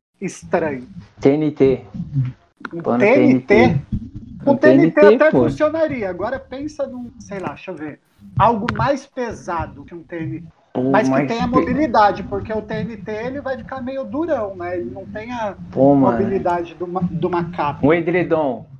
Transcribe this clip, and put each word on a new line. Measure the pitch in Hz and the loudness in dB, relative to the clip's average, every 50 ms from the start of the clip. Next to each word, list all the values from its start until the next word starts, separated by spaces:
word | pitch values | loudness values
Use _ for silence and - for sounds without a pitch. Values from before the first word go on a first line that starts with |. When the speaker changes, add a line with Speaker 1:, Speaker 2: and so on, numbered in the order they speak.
| - _ _ _ | -20 _ _ _
Speaker 1:
estranho. | 196 175 - - 165 165 202 175 160 156 143 127 123 - - - - - _ - | -10 -10 -10 -12 -6 -4 -2 -2 0 -2 -4 -6 -10 -14 -18 -18 -20 -20 _ 0
Speaker 2:
T | - 139 | 2 4
N | 139 156 156 151 147 | 4 4 2 0 2
T. | - 139 135 131 123 - - - - - - - 139 127 127 127 - _ _ _ - - - - | 4 4 4 4 2 -4 -8 -12 -12 -10 -4 -2 -2 -2 -2 -4 -10 _ _ _ -16 -14 -12 -10
Speaker 1:
Um | 170 160 | -6 -4
Speaker 2:
Pô, | - 233 | -2 0
no | 247 | 4
Speaker 1:
T | - | 4
N | 214 247 294 302 294 262 254 | 6 6 6 6 6 4 4
T? | - | 4
Speaker 2:
T | - 403 | 4 6
N | 427 - - - | 6 6 6 4
T. | - - - - - - - - - - - - - - | 0 -2 -4 -6 -8 -6 -10 -14 -16 -16 -16 -16 -2 0
Speaker 1:
Um | 269 277 | 2 2
Speaker 2:
No | - | 4
Speaker 1:
T | - - 269 | 6 6 6
N | 269 320 330 | 6 6 4
T | - 302 | 6 6
Speaker 2:
T | 294 | 8
N | - 220 262 | 8 8 8
T, | 302 | 6
Speaker 1:
até | 311 | 4
Speaker 2:
pô. | 302 143 - | 4 4 2
Speaker 1:
funcionaria. | - - - 302 302 302 320 320 311 285 247 208 185 | 2 2 0 0 0 2 0 -2 -2 -2 -4 -6 -6
Agora | 180 175 190 233 269 262 | -6 -6 -6 -6 -6 -8
pensa | - - 262 269 285 302 - - 277 | -10 -12 -12 -10 -10 -10 -8 -8 -8
num, | 240 247 247 247 233 - 226 | -8 -8 -10 -14 -14 -16 -18
sei | 202 185 202 196 | -16 -12 -10 -8
lá, | 180 151 139 | -8 -8 -10
deixa | - - - | -10 -12 -14
eu | 185 | -12
ver. | 147 151 151 131 - _ _ _ _ - - - - | -10 -10 -12 -12 -14 _ _ _ _ -20 -8 -2 2
Algo | 190 226 240 208 196 - 214 | 2 2 2 0 -2 -4 -4
mais | 208 226 262 285 269 - | -2 0 0 -2 -2 -4
pesado | - _ 262 247 226 196 - - 185 175 165 156 143 - 139 143 | -10 _ -8 -8 -8 -8 -10 -8 -8 -6 -6 -6 -8 -10 -16 -18
que | - 175 | -18 -18
um | 170 156 | -18 -16
T | - 180 | -12 -10
N | 165 160 135 131 - 170 | -8 -8 -8 -8 -10 -12
T. | - - _ _ _ - | -16 -20 _ _ _ -6
Speaker 2:
Pô, | 127 127 | -4 0
Speaker 1:
Mas | 131 139 - - 131 | 2 2 2 2 2
que | |
Speaker 2:
mas | 131 135 - | 2 0 0
Speaker 1:
tenha | - 233 - 247 240 | 0 -2 -2 -2 0
Speaker 2:
pe- | 247 | 0
Speaker 1:
mobilidade, | - - 247 247 269 311 311 220 226 208 202 190 196 185 | 0 0 0 0 0 0 0 2 4 4 4 2 -2 -6
porque | - 202 196 190 - 220 | -8 -8 -8 -6 -6 -6
o | 214 208 | -6 -6
T | - 220 | -6 -6
N | 214 - 226 233 | -6 -6 -8 -10
T | 202 175 214 | -12 -10 -10
ele | 214 214 226 254 262 285 | -8 -8 -8 -8 -8 -8
vai | 247 262 262 233 | -8 -8 -8 -8
ficar | 226 - 269 269 247 | -10 -12 -12 -10 -10
meio | 247 269 269 262 | -8 -8 -8 -8
durão, | 202 202 285 330 339 302 247 214 196 196 | -6 -6 -6 -4 -2 -2 -2 -2 -4 -8
né? | 180 175 175 180 180 | -8 -8 -8 -6 -6
Ele | 175 - | -6 -8
não | - 196 196 | -10 -14 -14
tem | - 202 208 220 240 247 | -14 -12 -12 -10 -10 -8
a | 240 220 202 180 - - - - | -6 -6 -6 -8 -10 -14 -6 0
Speaker 2:
Pô, | 127 131 139 143 | 4 4 6 6
mano. | 139 135 120 - | 6 6 4 4
Speaker 1:
mobilidade | - 196 - 196 185 - 175 175 175 170 170 - | 2 0 0 0 0 0 0 -2 -2 -4 -8 -10
de | - 180 | -10 -10
uma, | 180 175 185 175 | -8 -4 -4 -4
de | 175 - 160 175 | -4 -2 -2 -2
uma | 175 180 175 170 170 | -2 -2 -2 -4 -4
capa. | - - 156 147 139 - - | -4 -4 -4 -4 -2 2 4
Speaker 2:
Um | 139 165 | 4 4
edredom. | 175 165 170 165 180 170 160 165 160 151 135 120 110 - - - | 4 2 0 0 0 0 0 0 0 0 0 -4 -6 -10 -16 -18